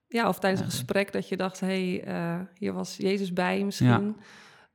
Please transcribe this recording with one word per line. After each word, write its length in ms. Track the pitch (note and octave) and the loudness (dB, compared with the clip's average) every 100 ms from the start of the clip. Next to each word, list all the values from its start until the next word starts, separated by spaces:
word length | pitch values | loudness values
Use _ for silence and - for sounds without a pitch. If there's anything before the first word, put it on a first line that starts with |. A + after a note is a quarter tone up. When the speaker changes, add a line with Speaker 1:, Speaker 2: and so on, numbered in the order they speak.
| _ | _
Speaker 1:
Ja, 200 | A#3 A3+ | 0 0
of 100 | F3+ | 2
tijdens 240 | G3 F#3+ | 2 2
een 60 | - | 0
Speaker 2:
ja. 40 | |
Speaker 1:
gesprek 400 | - B2 G3 G3+ | -4 0 0 0
dat 160 | G3 F3+ | -2 -4
je 80 | F#3 | -2
dacht, 240 | F#3 F#3 | -4 -2
"Hey, 440 | F#3 F#3+ F#3 F#3 | -2 0 0 -2
eh, 360 | - F3+ E3+ E3+ F#3+ - | -4 -4 -2 -4 -6 -6
hier 140 | G3+ | -4
was 240 | F#3 F#3 - | -4 -6 -2
Jezus 360 | G3 G3 F#3+ | 0 0 0
bij 320 | F3+ F#3 F#3+ | 0 0 0
misschien." 240 | G3+ - B2+ | -2 4 6
Speaker 2:
Ja. 260 | A#2+ G#3 A3 - - - - - | 6 4 -4 -12 -20 -20 -20 -20